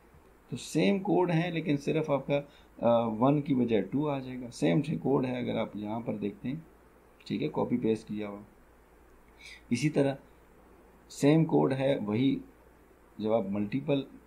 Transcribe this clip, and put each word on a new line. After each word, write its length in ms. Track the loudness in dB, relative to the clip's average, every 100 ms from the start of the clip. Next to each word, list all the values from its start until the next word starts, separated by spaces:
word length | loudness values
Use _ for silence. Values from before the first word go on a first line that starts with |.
| -20 -20 -20 -20 -12
तो 60 | -12
same 420 | -4 0 2 2
code 320 | 2 2 2
है, 200 | 2 0
लेकिन 260 | -2 -2 -2
सिर्फ 340 | 0 -2 0
आपका, 360 | -2 0 -2 -2 -18 -20 -2
अ, 240 | 2 4 2
वन 340 | 2 4 4
की 120 | 2
बजाय 280 | 0 2 2
टू 240 | 0 -2 -2
आ 140 | -2
जाएगा। 300 | -6 -10 -10
Same 320 | -2 2 2
से 140 | 0 -2
code 300 | 0 2 0
है, 180 | -2
अगर 160 | -2 -2
आप 120 | -4 -6
यहाँ 240 | -6 -6
पर 180 | -6 -4
देखते 320 | -6 -6 -8
हैं, 160 | -8 -10 -20 -20 -20 -20 -20 -8
ठीक 140 | -4
है, 60 | -4
copy 300 | -2 -2 0
paste 300 | 0 -2 -4
किया 200 | -8 -8
हुआ। 160 | -12 -18 -20 -20 -20 _ -20 -20 -20 -20 -20 -20 -18 -6
इसी 180 | -2 0
तरह 280 | 2 0 0 -10 -20 -20 -20 -20 -20 -20 -20 -18
same 360 | 0 4 6 4
code 280 | 4 2
है 240 | 2 0 0
वही, 440 | 0 0 2 0 -6 -20 -20 -20 -20 -20 -20 -6
जब 120 | 0
आप 160 | 0 0
multiple 560 | -4 -2 -4 0 -2 -2 -14